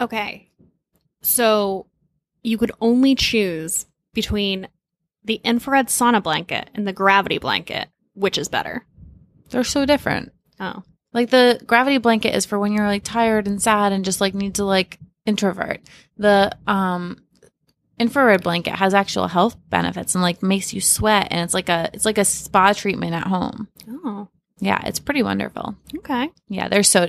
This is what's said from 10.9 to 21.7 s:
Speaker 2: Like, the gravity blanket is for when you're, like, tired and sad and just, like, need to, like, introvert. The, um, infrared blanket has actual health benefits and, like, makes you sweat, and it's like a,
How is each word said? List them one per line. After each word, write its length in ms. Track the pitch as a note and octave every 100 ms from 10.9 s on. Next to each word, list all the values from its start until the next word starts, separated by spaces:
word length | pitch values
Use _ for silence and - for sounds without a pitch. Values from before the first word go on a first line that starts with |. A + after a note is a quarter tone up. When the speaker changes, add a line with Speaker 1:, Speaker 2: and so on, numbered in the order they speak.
| _ _
Speaker 2:
Like, 180 | A#3+ A#3+
the 300 | B3+ B3 A#3
gravity 340 | - A#3 C4 C4+
blanket 360 | A#3 A3+ A3
is 100 | -
for 140 | - G3+
when 140 | G#3
you're, 140 | G#3 G#3
like, 180 | G3+
tired 420 | - A#3 A3+ A3 G3+
and 160 | G3+
sad 300 | A3+ G#3 G3+
and 120 | G3
just, 160 | F#3 F#3
like, 140 | G3
need 220 | G3 G3 F#3
to, 80 |
like, 340 | G3+ F#3+ F#3 - - _
introvert. 560 | - G#3 G3 - - - _ - _ -
The, 360 | G#3 G3+ G3 - -
um, 560 | G3 F#3 F3+ F3 - _ _ _ _ _ _ _ -
infrared 440 | A#3 C#4+ B3+ F#3+
blanket 320 | F3+ E3+ E3
has 200 | F3 F#3+
actual 340 | G3 F#3+ G3+ F3+
health 280 | F3 A3 - -
benefits 440 | - E3+ F3+ F3+
and, 80 | F#3
like, 200 | F3+ F3
makes 320 | F#3+ G3 -
you 60 | G3
sweat, 480 | - - G#3+ G#3 -
and 100 | E3+
it's 140 | E3+
like 140 | F3+
a, 200 | F#3